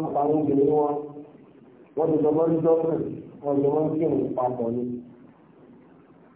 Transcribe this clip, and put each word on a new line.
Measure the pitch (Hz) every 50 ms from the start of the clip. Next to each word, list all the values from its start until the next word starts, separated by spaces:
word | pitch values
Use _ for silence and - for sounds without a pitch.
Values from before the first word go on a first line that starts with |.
| 160
àtàwọn | 147 139 143 143 147 151
obìnrin | 156 147 139 135 139 139 147
wọn, | 151 151 147 147 147 147 - - - - - - - - - - - - - - - - - -
wọ́n | - 139 160
ti | 160 156 143
jọ | 147 151
máa | 147 160 165
ń | 165 165
jọ́sìn, | 156 151 165 165 165 165 160 151 - - - - - - - -
wọ́n | - 143 143 143
jọ | 139 139 139
máa | 147 156 156
ń | 151
kírun | - 156 165 151 139 131 120 -
papọ̀ | 123 127 123 123 123 120 117 117
ni. | 120 123 120 123 120 120 - - - - - - - - - - - - - - - - - - - - - - - - - - -